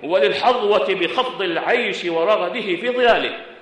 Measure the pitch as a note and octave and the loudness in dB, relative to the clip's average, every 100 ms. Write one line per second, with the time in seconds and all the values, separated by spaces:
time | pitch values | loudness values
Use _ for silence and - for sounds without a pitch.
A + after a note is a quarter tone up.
0 | C#3 F#3 G3 - A3+ B3 G#3 G#3 - F#3 | 0 2 2 2 2 2 2 2 2 0
1 | E3+ - B3 F#3 F#3+ E3 D3 A#3+ A3+ F#3 | -2 -2 -2 -2 -4 -2 0 0 0 -4
2 | F3+ E3 E3+ G#3+ F3 A#3+ G#3 E3+ A#3+ B3 | -4 0 2 2 0 -4 -4 -4 -2 2
3 | B3 G3 B2+ - - - | 2 2 0 -8 -16 -20